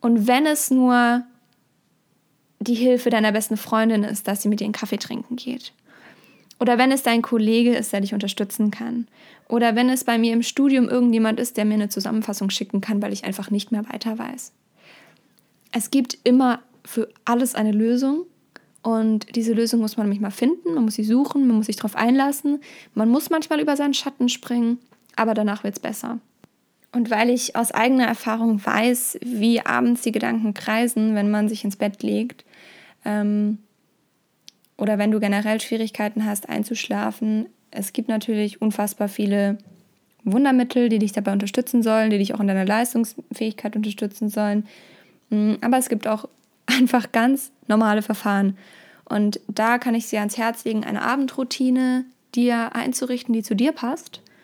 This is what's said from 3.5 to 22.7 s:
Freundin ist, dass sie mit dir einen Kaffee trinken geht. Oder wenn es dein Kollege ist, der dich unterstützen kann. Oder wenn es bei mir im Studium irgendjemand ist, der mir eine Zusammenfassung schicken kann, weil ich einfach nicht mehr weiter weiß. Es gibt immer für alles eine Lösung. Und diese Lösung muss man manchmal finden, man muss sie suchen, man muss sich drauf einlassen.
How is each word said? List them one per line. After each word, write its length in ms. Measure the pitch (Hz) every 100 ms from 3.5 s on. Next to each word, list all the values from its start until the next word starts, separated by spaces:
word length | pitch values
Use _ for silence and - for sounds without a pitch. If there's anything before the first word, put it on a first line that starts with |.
| 214
Freundin 440 | - 220 220 220
ist, 260 | 208 208 -
dass 140 | 202
sie 60 | -
mit 120 | 208
dir 40 |
einen 80 | 208
Kaffee 260 | 214 208 208
trinken 380 | - 240 - 247
geht. 360 | - 247 - _ _ - - - _ _ _ _
Oder 160 | 240 240
wenn 140 | 262
es 100 | 269
dein 200 | 269 233
Kollege 520 | 233 233 214 226 240
ist, 180 | 240 220
der 100 | 202
dich 120 | 196
unterstützen 560 | 202 196 - 202 - 214
kann. 380 | 202 233 240 233 _ - - _
Oder 260 | 233 233
wenn 160 | 220 247
es 140 | 254
bei 120 | - 233
mir 160 | 233
im 120 | 226
Studium 440 | 233 - 277 269 240
irgendjemand 520 | 247 247 226 220 220
ist, 160 | 240 -
der 80 |
mir 100 | 214
eine 140 | 214 208
Zusammenfassung 640 | 202 202 220 214 202 196
schicken 300 | - 196 196
kann, 220 | 196 208
weil 100 | 202
ich 120 | 202
einfach 260 | 196 196 196
nicht 220 | 208 -
mehr 120 | 214 226
weiter 240 | 208 226 220
weiß. 360 | 233 254 - _ _ _ _ - - _ _ _ _ _ _
Es 180 | 233 214
gibt 280 | 277 247 -
immer 380 | - 254 254 233 _ _
für 240 | - - 220 _
alles 320 | - 240 254 -
eine 160 | 214
Lösung. 540 | 208 226 247 269 294 359 _ _ - _ _
Und 540 | 226 226 220 220 -
diese 200 | 240 226
Lösung 260 | 220 233 233
muss 160 | 214 220
man 100 | 208
manchmal 240 | 202 202
finden, 440 | 202 247 349 349
man 100 | 330
muss 100 | 220
sie 80 | 208
suchen, 460 | 214 240 277 277 262
man 80 | 220
muss 100 | 214
sich 80 |
drauf 220 | 214 214 -
einlassen. 640 | 226 269 277 277 285 285 -